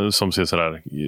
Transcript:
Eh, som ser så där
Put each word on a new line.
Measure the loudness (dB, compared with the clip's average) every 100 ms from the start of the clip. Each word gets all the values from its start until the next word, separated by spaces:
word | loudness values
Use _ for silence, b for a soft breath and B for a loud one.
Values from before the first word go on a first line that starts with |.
Eh, | 2
som | 2 2
ser | 2
så | 0 2
där | 0 -2 -8 -6